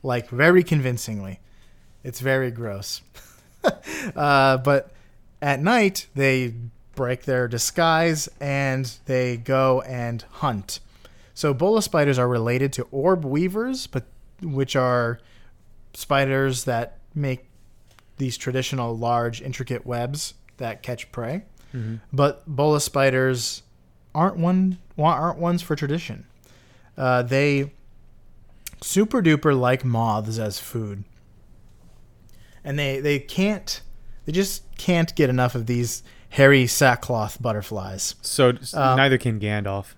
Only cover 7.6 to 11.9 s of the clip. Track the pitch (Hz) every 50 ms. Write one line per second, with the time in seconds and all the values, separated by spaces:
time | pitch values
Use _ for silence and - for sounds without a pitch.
7.6 | - - - - 165 165 160 160 170 170 160 151 - - - - 143 143 139 139
8.6 | 139 135 131 131 135 120 - - - - 131 127 127 123 123 117 113 123 135 131
9.6 | 131 131 127 131 - 127 131 123 120 117 117 113 - - - - 156 139 117 101
10.6 | 95 - - - - - - - - - - - - - - - - 151 139 123
11.6 | 160 196 220 220 196 -